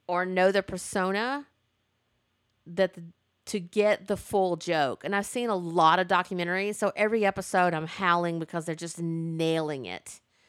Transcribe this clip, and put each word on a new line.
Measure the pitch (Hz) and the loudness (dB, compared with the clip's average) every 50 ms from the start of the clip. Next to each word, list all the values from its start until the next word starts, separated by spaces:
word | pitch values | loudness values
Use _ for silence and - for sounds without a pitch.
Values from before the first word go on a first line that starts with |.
| _ - | _ -4
or | 175 175 180 | -4 -2 -2
know | 185 185 185 185 190 | 0 2 4 4 4
the | 196 202 190 | 4 2 0
persona | - 190 180 - - - 208 185 190 196 202 226 254 269 285 277 _ _ _ _ _ _ _ _ _ _ _ _ _ _ _ _ _ _ _ _ _ _ _ _ | -2 -4 -10 -8 -4 -2 -2 0 0 -2 -2 -2 -4 -4 -6 -8 _ _ _ _ _ _ _ _ _ _ _ _ _ _ _ _ _ _ _ _ _ _ _ _
that | 165 175 185 190 180 185 | -8 -2 0 0 0 -2
the, | 175 170 165 - _ _ _ _ _ - | -6 -18 -18 -20 _ _ _ _ _ -12
to | - - 208 | -8 -8 -6
get | 170 175 - 214 208 214 208 - - | -6 -4 0 2 4 4 4 2 0
the | - 208 | -4 -4
full | 170 - - - 202 190 180 175 | -4 -4 -2 0 2 2 2 0
joke. | 160 - 175 170 156 143 131 113 - - | -2 -2 -2 0 2 2 0 -2 -4 -6
And | 156 202 | -4 -2
I've | 202 202 | -2 -2
seen | - - 247 240 233 | -4 -4 -4 -2 -2
a | 208 | -2
lot | 185 175 170 165 175 165 160 165 180 | -2 -2 0 4 6 6 8 8 6
of | 185 175 | 4 2
documentaries, | 190 180 180 - 190 180 175 170 180 190 196 208 208 | 2 2 0 0 -4 -4 -2 -2 -2 -2 -2 -4 -4
so | - 214 196 - | -2 -2 -2 0
every | - 208 214 226 226 208 | 0 0 2 2 2 2
episode | 196 196 196 185 - - 185 180 175 170 | 2 0 -2 -4 -2 2 2 2 2 2
I'm | 156 160 | 0 -4
howling | 160 - - 196 180 175 175 175 170 165 165 | -6 -6 -2 0 2 2 2 2 0 -2 -4
because | 160 - - 170 156 | -6 -6 -6 -6 -6
they're | 170 160 | -6 -8
just | 160 170 170 - - 170 | -8 -8 -10 -8 -6 -6
nailing | 165 165 165 165 165 165 160 165 160 160 160 156 151 151 135 120 | -4 -4 -4 -4 -4 -2 0 0 0 2 0 0 -2 -6 -6 -8
it. | 90 92 - - - - - _ _ _ _ _ | -10 -10 -12 -12 -16 -20 -20 _ _ _ _ _